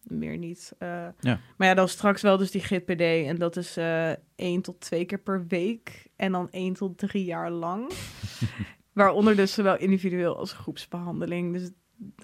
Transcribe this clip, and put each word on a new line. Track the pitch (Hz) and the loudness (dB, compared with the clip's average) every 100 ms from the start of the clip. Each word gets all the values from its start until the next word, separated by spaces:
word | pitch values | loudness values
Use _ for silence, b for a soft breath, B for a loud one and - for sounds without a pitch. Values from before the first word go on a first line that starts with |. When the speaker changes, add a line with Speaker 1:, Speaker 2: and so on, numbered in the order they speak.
Speaker 1:
Meer | - 156 156 160 | -10 -6 -6 -6
niet. | 170 175 - - | -8 -12 -16 -12
Eh, | 175 175 175 - | -8 -8 -10 -4
Speaker 2:
Ja. | 123 120 B B | -2 -2 B B
Speaker 1:
maar | 185 | 4
ja, | |
dan | 185 185 | 6 4
straks | - 208 196 | 2 2 4
wel | 208 190 | 6 4
dus | 190 | 4
die | 196 | -2
G | - 185 180 | -2 -2 -2
P | 170 | 2
D. | |
En | 170 165 151 170 | 4 4 2 0
dat | 170 175 | -2 -2
is, | 175 - | -6 -4
eh, | 165 165 165 - _ - | -2 0 0 -2 _ -6
één | 180 180 | -2 -2
tot | 185 - | -4 -8
twee | - 170 180 | -4 -4 -2
keer | 196 | -4
per | - 190 170 | -4 -4 -2
week. | 180 190 233 - - - - | -2 0 -4 -10 -20 -20 -4
En | 190 | -2
dan | 185 180 | 0 -2
één | 185 185 | -4 -4
tot | 185 196 175 | -2 -4 -4
drie | 196 202 180 | -2 -2 -2
jaar | 165 170 | -4 -4
lang. | 170 170 196 277 381 B B B B | -4 -4 -6 -8 -10 B B B B
Speaker 2:
<laughs> | 117 B 101 B _ | -6 B -12 B _
Speaker 1:
Waaronder | 202 196 185 220 202 | 4 6 6 6 6
dus | 190 | 4
zowel | - 196 175 | 2 2 2
individueel | 190 190 185 180 170 - | 4 2 2 0 0 -2
als | 190 | -6
groepsbehandeling. | - - - - 175 175 151 170 175 175 175 | -10 -12 -12 -10 -8 -6 -6 -4 -2 -2 -4
Dus, | 180 - _ - 202 - | -8 -14 _ -20 -20 -16